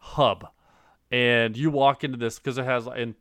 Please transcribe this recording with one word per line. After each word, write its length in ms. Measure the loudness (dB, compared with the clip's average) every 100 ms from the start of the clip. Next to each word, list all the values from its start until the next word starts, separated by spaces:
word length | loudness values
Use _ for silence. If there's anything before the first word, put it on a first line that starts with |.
hub. 480 | -6 2 2 2 -8 _ _ _ _ _ -4
And 460 | 0 4 4 2 0
you 140 | 0
walk 340 | 4 4 2
into 140 | -4 -4
this 200 | -6 -6
'cause 200 | -8 -4
it 80 | -2
has, 200 | -2 -4
in, 260 | -8 -8 -10